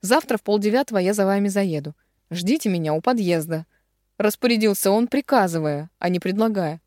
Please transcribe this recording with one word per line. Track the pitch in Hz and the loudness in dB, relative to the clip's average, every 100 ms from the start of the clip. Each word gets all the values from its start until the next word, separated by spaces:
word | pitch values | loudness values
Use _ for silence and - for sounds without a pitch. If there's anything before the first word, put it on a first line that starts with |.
"Завтра | 190 269 - 226 | 2 0 2 -4
в | |
полдевятого | - 208 208 233 277 214 | 0 0 2 0 0 0
я | 180 | 0
за | 208 190 | 2 2
вами | 196 202 | 2 0
заеду. | 196 196 151 151 - _ _ _ | 0 -2 -4 -6 -14 _ _ _
Ждите | 175 175 311 226 | -6 -2 0 0
меня | 180 156 | -2 0
у | 156 | 0
подъезда", — | 247 247 185 170 160 160 165 _ _ _ _ _ | 0 0 0 0 -2 -6 -8 _ _ _ _ _
распорядился | 208 - 247 233 214 196 196 | -2 2 0 2 2 2 2
он, | 208 240 | 2 2
приказывая, | 277 - 262 185 165 151 143 156 _ | -2 2 2 2 0 -2 -4 -8 _
а | 175 | -2
не | 180 | -2
предлагая. | 185 196 226 202 165 160 | -2 0 0 0 -4 -6